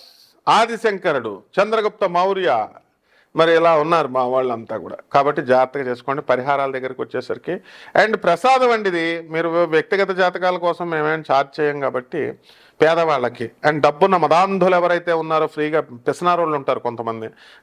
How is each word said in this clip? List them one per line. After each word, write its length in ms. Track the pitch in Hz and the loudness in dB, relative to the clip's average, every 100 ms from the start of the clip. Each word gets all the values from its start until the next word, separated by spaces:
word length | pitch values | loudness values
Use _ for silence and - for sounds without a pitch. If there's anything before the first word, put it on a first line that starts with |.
| - _ _ _ - | -20 _ _ _ 2
ఆదిశంకరుడు, 960 | 180 226 226 220 196 180 143 113 98 - - | 2 2 0 -4 -2 -2 -2 -4 -10 -6 -2
చంద్రగుప్త 420 | 208 226 214 214 | 0 0 -2 -2
మౌర్య, 640 | 190 175 190 190 175 120 104 - _ _ _ _ _ - | -2 0 -2 0 0 0 -2 -10 _ _ _ _ _ 0
మరి 200 | 165 165 | 4 4
ఇలా 200 | 170 160 | 4 2
ఉన్నారు 320 | 151 170 139 | 2 0 0
మా 160 | 127 | -2
వాళ్ళంతా 520 | 123 131 127 117 113 107 | 0 0 -2 -4 -8 -10
కూడా. 200 | 90 - - | -10 -16 -2
కాబట్టి 300 | 143 139 147 | 0 2 0
జాగ్రత్తగా 480 | 131 127 127 143 127 | 2 2 2 -2 -6
చేసుకోండి 320 | 120 - 139 | -6 -6 -6
పరిహారాల 480 | - 127 131 143 139 | -2 -2 0 -2 -2
దగ్గరికి 280 | 135 127 127 | -4 -8 -8
వచ్చేసరికి. 540 | 131 127 123 110 - 180 - - - - | -8 -8 -8 -10 -8 -10 -12 -20 -4 2
And 140 | 214 208 | 2 2
ప్రసాదం 540 | 180 170 254 262 254 | 0 2 4 4 4
అండి 160 | 226 202 | 2 0
ఇది, 400 | 170 165 170 165 | -2 -2 -4 -6
మీరు 200 | 160 165 | -4 0
వ్యక్తిగత 640 | 170 170 156 151 196 190 | 0 2 2 0 0 0
జాతకాల 460 | 185 180 180 180 180 | 0 0 0 -2 0
కోసం 340 | 175 170 175 | -2 -2 -4
మేమేం 340 | 160 151 160 151 | -2 -2 -2 0
ఛార్జ్ 280 | 135 143 - | 0 0 -2
చేయం 200 | 147 143 | -2 -2
కాబట్టి 520 | 135 127 127 165 120 117 _ _ _ - | -4 -4 -8 -8 -8 -10 _ _ _ 0
పేదవాళ్ళకి, 680 | 156 165 165 143 123 123 113 - - | 2 2 0 0 -2 -6 -12 -4 -2
and 120 | 151 | 2
డబ్బున్న 360 | 147 147 190 185 | 2 4 2 4
మదాంధులు 580 | 151 160 190 196 185 | 2 2 2 2 2
ఎవరైతే 380 | 180 175 175 170 | 2 2 0 -2
ఉన్నారో, 340 | 165 160 160 156 | -2 0 -2 -2
ఫ్రీగా 340 | - 151 156 | -2 -2 -2
పిసనారోళ్ళు 760 | 127 120 147 143 180 175 165 147 | -4 -8 -6 -2 0 0 0 -2
ఉంటారు 220 | 135 123 | -2 -2
కొంతమంది, 500 | 120 117 113 113 113 - - - | -4 -6 -6 -8 -10 -14 -20 -6